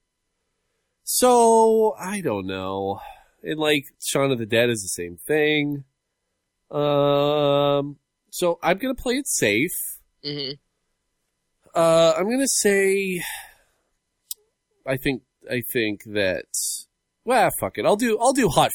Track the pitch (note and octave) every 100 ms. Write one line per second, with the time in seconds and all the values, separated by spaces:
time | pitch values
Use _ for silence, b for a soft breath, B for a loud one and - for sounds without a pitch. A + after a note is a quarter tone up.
0 | _ _ _ _ _ _ _ _ _ _
1 | - - B3+ B3 A#3 A3+ A3+ A3 G#3+ -
2 | F3+ G3+ D#3 G#2 F#2+ F#2+ F#2+ G2 G2 F#2+
3 | B B B B E3+ D#3 D3+ D3+ C3+ _
4 | - D3+ C#3 B2+ A2 A2+ B2 A2+ F#2+ -
5 | F2 F2 - D3+ D3+ D3+ D3 C#3+ C3+ _
6 | _ _ _ _ _ _ _ D3+ D3 D3
7 | C#3+ C#3+ D3 D3 D3 C#3+ C#3+ C#3+ C#3+ C#3+
8 | _ _ _ - F3 E3+ D#3+ F#3+ C4 C4
9 | C4 B3+ C#4+ - A#2 G#2 E3 - - -
10 | _ _ C#3+ D3 C3+ C#3+ _ _ _ _
11 | _ _ _ _ _ _ _ - E3 E3
12 | E3 D#3+ G3 B3+ C4+ - G#3 G3 F#3+ G3
13 | G3 F3+ E3+ B B B B B B _
14 | _ _ _ - _ _ _ _ - C3+
15 | D3 C3 - _ - B2 - B2 A2 G#2
16 | - G#2 F#2+ E2+ - - - - - _
17 | _ _ - B3 F3 - G2 - B2 G#3
18 | A#3+ G#3+ A#3+ C#4 A3 D3 C3+